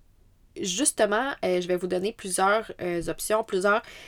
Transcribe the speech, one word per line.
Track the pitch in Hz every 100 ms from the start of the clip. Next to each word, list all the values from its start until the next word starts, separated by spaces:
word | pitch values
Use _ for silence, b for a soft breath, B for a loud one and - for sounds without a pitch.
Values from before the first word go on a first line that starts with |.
| _ _ _ _ _ -
justement, | 196 185 302 - 214 208 269 - 185
euh, | 180
je | 180
vais | 180
vous | 180
donner | 180 196
plusieurs, | - 196 180 190 214 220 -
euh, | 180 175 165
options, | 160 - 214
plusieurs, | 220 190 202 214 - B